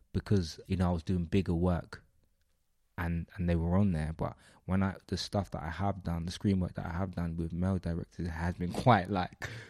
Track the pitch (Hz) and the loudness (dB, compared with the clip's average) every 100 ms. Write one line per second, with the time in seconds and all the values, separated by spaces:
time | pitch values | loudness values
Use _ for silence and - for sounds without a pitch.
0 | _ 101 - 101 82 - - 92 90 87 | _ -4 2 2 2 -4 -2 2 2 2
1 | - 90 82 98 92 85 90 85 - - | 0 0 2 2 2 2 4 2 -2 -12
2 | - _ _ _ _ _ _ _ _ - | -18 _ _ _ _ _ _ _ _ -6
3 | 85 85 85 - 87 85 85 90 101 80 | -2 -2 -4 -2 2 2 4 4 4 2
4 | 78 80 85 - - - - 92 95 - | -2 -2 -6 -6 -16 -14 -2 0 0 -2
5 | - 92 - 104 90 90 80 80 101 92 | -6 -6 -2 -2 -2 -4 -6 -2 -2 -2
6 | 87 85 85 - 104 95 87 - 95 85 | -4 -4 -4 -2 2 2 2 -4 -6 -4
7 | 95 87 85 82 82 82 92 95 87 85 | -4 -4 -4 -2 -4 -2 0 0 -2 -4
8 | - - 87 80 87 87 90 - 127 107 | -6 -6 -6 -4 -4 -2 -4 0 4 4
9 | 92 98 87 - - - - | 4 -2 -4 -6 -12 -12 -18